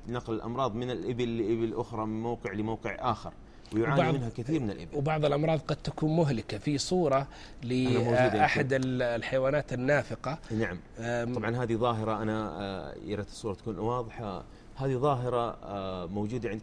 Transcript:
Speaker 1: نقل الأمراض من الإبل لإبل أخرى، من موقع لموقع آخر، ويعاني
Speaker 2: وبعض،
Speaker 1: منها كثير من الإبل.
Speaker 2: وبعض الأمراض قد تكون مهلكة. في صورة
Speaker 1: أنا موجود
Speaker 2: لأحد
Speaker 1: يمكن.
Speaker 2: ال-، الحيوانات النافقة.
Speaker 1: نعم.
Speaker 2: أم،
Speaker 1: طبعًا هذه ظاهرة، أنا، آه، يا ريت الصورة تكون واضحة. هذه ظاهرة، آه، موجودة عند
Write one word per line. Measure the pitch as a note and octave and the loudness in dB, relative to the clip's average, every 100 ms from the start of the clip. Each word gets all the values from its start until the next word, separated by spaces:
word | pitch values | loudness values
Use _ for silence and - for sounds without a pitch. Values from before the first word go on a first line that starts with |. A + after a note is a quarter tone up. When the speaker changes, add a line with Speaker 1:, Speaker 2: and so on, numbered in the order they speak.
| - | -6
Speaker 1:
نقل | A#2+ A#2+ | -4 -2
الأمراض | A2 A2+ B2 C3 A2 | -4 -2 0 0 0
من | B2 | -2
الإبل | A2 F#2+ B2 A#2+ A#2 | -2 -2 0 0 2
لإبل | G#2 A2+ A2+ A2 | 2 2 2 0
أخرى، | A#2 A2+ A2 | -4 -4 -2
من | A2 | -2
موقع | A#2 A#2 A2 | -2 -4 -4
لموقع | G2+ G#2+ A2 G#2+ F#2 B2+ | -2 -2 -2 -4 -2 0
آخر، | G#2+ E2+ - - - - | -2 -4 -12 -16 -20 -4
ويعاني | G#2+ A2+ C#3 | 0 4 4
Speaker 2:
وبعض، | E3 | 4
Speaker 1:
منها | C#3 A#2 | 2 0
كثير | A#2 A#2+ D#3+ | -4 -2 0
من | A2+ | 0
الإبل. | - E2+ D3 | -4 -6 -2
Speaker 2:
وبعض | C#3+ D#3 D3 | 0 2 4
الأمراض | C#3+ D#3+ D#3+ | 4 4 2
قد | - D3+ | 0 -4
تكون | - - D#3 D#3+ | -4 0 2 4
مهلكة. | D3+ A#2 - G#2 | 4 2 -2 -4
في | - C#3+ | -2 0
صورة | - F#3 D#3 C3+ | 2 2 4 2
Speaker 1:
أنا | C#3+ - - - A#2+ B2+ B2+ | 0 -8 -16 -8 0 2 4
موجود | A#2+ A#2 B2 B2+ G#2+ | 4 4 6 6 6
Speaker 2:
لأحد | D3+ - C3+ | 4 4 4
Speaker 1:
يمكن. | C3+ C3 | 2 2
Speaker 2:
ال-، | B2+ | 2
الحيوانات | B2 A#2 - C3 C3 D3 - | 2 0 0 2 2 2 0
النافقة. | C3 C3 D3 - A2+ B2+ D#3 - | 0 2 2 2 -4 -6 -6 -4
Speaker 1:
نعم. | A2 G#2 F2 - - | 0 0 -2 -10 -8
Speaker 2:
أم، | A#2 A#2+ A#2 | -2 0 0
Speaker 1:
طبعًا | B2 G#2+ A#2+ | -2 0 0
هذه | A#2+ A2+ | 2 2
ظاهرة، | A#2+ A2 A2 G#2+ | 2 2 0 0
أنا، | A2 A2 G#2+ D#2+ | 0 0 -2 -4
آه، | G2 F#2+ D2 - - | -4 -4 -8 -8 -6
يا | G2+ | -6
ريت | G2 | -6
الصورة | - A2+ | -6 -6
تكون | F#2 A2+ F2+ | -6 -6 -4
واضحة. | A2 B2 A#2 B2+ G#2+ F2+ - - - - | -2 -2 -4 -6 -6 -6 -10 -16 -14 -4
هذه | C3+ B2+ | -2 2
ظاهرة، | D3 C3 B2 A#2+ A#2+ - | 2 2 0 0 0 -4
آه، | - G2+ F#2+ F#2+ E2+ | -8 -6 -4 -6 -4
موجودة | G2+ G#2 B2 A2 | -2 -2 -2 -4
عند | A2 | -4